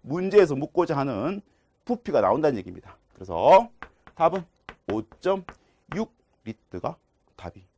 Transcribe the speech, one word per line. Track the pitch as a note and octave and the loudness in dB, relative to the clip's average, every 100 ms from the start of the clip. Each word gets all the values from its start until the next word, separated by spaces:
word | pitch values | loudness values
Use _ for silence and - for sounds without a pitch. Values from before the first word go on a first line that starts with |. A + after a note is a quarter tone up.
문제에서 | A#2 E3 F#3+ G#3 F3 C3+ | -6 -4 4 4 4 0
묻고자 | - - E3+ C#3+ | -4 -2 0 -2
하는 | C#3 G#2+ C#3 G3+ _ _ _ _ - | -2 -2 -4 -6 _ _ _ _ -8
부피가 | A#3+ - C#3 | -6 0 2
나온다는 | F#2+ B2 D#3 A2+ | 4 2 0 -2
얘기입니다. | F#2 F2 - - _ | -10 -18 -20 -20 _
그래서 | _ F#2+ E2+ A#2+ G3 A#3 _ - _ - - | _ -10 0 6 6 4 _ -20 _ -20 0
답은 | E3 F#3+ E3 _ - - - | 0 0 -10 _ -20 -16 -8
오점육 | A2 A2 - F3+ G3 E3+ - _ _ _ E3+ A3 _ _ _ | -8 -8 -6 -4 -4 -6 -20 _ _ _ -8 -8 _ _ _
리터가 | A2 A2 _ F2+ B2 E3 _ _ _ - | -16 -16 _ -10 -8 -10 _ _ _ -18
답이 | F2+ - _ | -18 -18 _